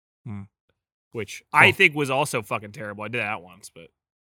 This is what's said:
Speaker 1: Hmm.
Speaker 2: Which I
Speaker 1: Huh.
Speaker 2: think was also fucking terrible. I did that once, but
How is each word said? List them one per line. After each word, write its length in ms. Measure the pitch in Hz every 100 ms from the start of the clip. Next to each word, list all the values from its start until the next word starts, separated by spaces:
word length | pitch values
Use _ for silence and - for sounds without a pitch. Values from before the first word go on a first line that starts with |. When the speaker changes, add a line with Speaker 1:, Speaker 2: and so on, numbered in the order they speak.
| _ _ 127
Speaker 1:
Hmm. 160 | 101 98 _ _ _ _ _ _
Speaker 2:
Which 280 | 120 101 - _
I 140 | 147 185
Speaker 1:
Huh. 40 |
Speaker 2:
think 240 | - 185 147
was 140 | 135
also 320 | 135 147 127
fucking 320 | 104 117 104
terrible. 320 | 104 104 101 107
I 20 |
did 140 | 120
that 200 | 104 104
once, 280 | 90 90 -
but 140 | - 82 _ _ _ _